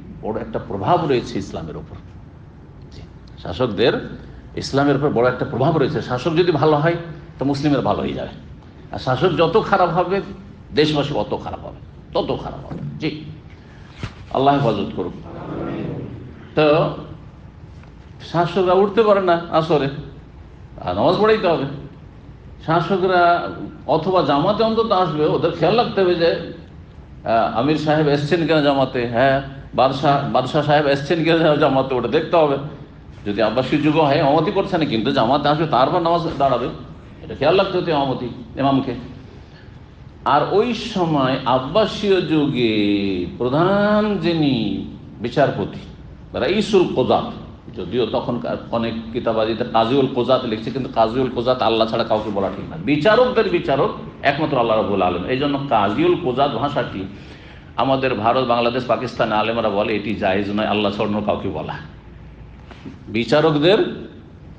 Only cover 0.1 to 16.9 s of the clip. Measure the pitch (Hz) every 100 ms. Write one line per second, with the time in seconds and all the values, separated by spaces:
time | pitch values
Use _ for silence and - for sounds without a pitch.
0.1 | - 101 110 220 - - 190 - 175 160
1.1 | 127 - 107 95 98 82 78 78 - -
2.1 | - - - - - - - - - -
3.1 | - - - - - 127 95 123 233 -
4.1 | - - - - - - 135 143 143 143
5.1 | 107 123 120 135 110 139 160 123 113 -
6.1 | 123 175 160 180 151 151 147 160 170 -
7.1 | - - - 135 139 147 135 104 85 69
8.1 | 67 64 - - - - - - - -
9.1 | 127 185 151 165 220 180 196 180 165 180
10.1 | 196 - - - - - - 151 151 135
11.1 | 123 104 104 - - - - - - -
12.1 | 170 262 120 - - - - - - 156
13.1 | - - - - - - - - - -
14.1 | - - - 139 143 117 101 95 - 87
15.1 | - - - - - - - - - -
16.1 | - - - - - 151 156 190